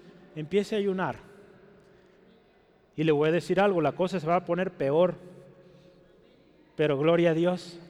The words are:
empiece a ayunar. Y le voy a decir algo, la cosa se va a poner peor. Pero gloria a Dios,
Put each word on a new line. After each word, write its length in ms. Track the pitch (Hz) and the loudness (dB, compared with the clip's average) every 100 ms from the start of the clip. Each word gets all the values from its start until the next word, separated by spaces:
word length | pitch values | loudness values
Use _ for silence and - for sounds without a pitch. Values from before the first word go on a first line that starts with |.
| - - - 156 | -20 -20 -18 -12
empiece 380 | 151 202 196 | -4 -2 -2
a 40 | 220 | -2
ayunar. 380 | 202 190 156 120 - - - - - - - - _ _ _ _ _ _ _ _ _ - | -2 -2 -4 -6 -14 -20 -20 -20 -20 -20 -20 -20 _ _ _ _ _ _ _ _ _ -2
Y 60 | |
le 80 | 160 | 0
voy 180 | 147 156 | 2 2
a 20 | |
decir 260 | 170 - 185 | 0 0 2
algo, 220 | 202 175 | 2 2
la 120 | 143 | 0
cosa 280 | 139 180 180 | 0 -4 -2
se 60 | 156 | 0
va 100 | 180 | -2
a 80 | |
poner 280 | 180 170 190 | 0 -4 -4
peor. 420 | - 139 156 180 175 - - - - - - - - _ _ _ _ _ _ _ - | -2 0 4 2 0 -14 -20 -20 -20 -20 -20 -20 -20 _ _ _ _ _ _ _ -2
Pero 220 | 151 139 | 0 2
gloria 320 | 156 170 170 | 2 4 4
a 40 | |
Dios, 460 | 160 180 180 - - | 2 0 -2 -8 -18